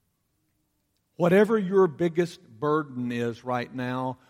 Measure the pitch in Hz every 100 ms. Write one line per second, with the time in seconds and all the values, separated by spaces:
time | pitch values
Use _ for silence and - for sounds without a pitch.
0 | _ _ _ _ _ _ _ _ _ _
1 | _ - 170 190 208 226 180 196 185 131
2 | 170 160 170 - - 113 147 156 143 127
3 | 120 120 117 113 123 123 120 127 123 127
4 | 131 127